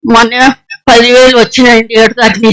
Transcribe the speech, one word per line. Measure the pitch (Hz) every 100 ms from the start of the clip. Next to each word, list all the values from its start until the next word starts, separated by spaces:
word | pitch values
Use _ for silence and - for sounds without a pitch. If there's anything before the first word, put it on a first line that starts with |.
మొన్న | 254 226 233 247 262 262 _ - -
పదివేలు | 233 240 247 254 254
వచ్చినాయండి, | 220 - 247 233 226 220
ఏడు | 226
తారీఖున | 233 233 190 226